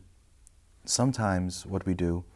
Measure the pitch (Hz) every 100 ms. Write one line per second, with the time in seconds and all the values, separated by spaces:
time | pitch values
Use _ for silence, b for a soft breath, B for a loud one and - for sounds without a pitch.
0 | - - _ - - _ _ - - -
1 | 131 123 107 92 90 85 - 95 95 87
2 | 87 85 87